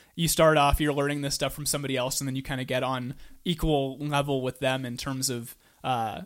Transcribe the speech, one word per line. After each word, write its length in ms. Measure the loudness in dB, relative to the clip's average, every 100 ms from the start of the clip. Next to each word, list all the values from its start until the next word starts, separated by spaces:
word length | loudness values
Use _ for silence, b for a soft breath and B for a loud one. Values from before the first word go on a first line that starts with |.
| b -2
you 120 | 0
start 300 | 6 6 8
off, 240 | 6 4
you're 120 | 2
learning 280 | 2 0 0
this 140 | -2 -2
stuff 180 | -2
from 120 | -2 -4
somebody 300 | -2 -2 -2
else, 240 | -2 -2
and 60 | -4
then 80 | -4
you 60 |
kinda 220 | -4 -4 -2
get 180 | -2
on 320 | 0 -2 -6 -10 b b -4
equal 520 | 0 2 2 0 -4
level 420 | -2 0 0 0
with 180 | -2 0
them 260 | 0 0 -4
in 120 | -6
terms 320 | -4 -2 -2
of, 260 | -4 -8 -16 b b
uh, 380 | -2 -2 -2 -6